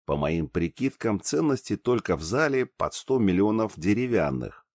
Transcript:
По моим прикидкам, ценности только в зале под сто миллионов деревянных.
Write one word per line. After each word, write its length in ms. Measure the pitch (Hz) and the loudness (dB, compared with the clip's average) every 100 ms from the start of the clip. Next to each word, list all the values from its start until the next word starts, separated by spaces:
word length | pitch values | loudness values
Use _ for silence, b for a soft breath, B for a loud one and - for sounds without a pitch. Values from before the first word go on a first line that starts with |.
По 120 | - 73 | -4 -2
моим 320 | 73 82 78 | 0 0 -2
прикидкам, 720 | 90 85 - 131 - 117 104 | -2 -4 -2 -4 -2 -2 -2
ценности 560 | - 147 160 131 - 104 | -2 0 0 -2 -4 -4
только 400 | - 120 - 80 | 0 0 0 -4
в 60 | |
зале 440 | 80 123 156 131 127 | 0 0 2 0 -2
под 260 | _ - | _ -6
сто 260 | - - 131 | -6 -2 2
миллионов 540 | 101 90 104 110 110 - | 4 4 2 2 -2 -2
деревянных. 920 | 87 107 127 110 76 65 55 - _ | 0 0 2 0 0 -2 -6 -12 _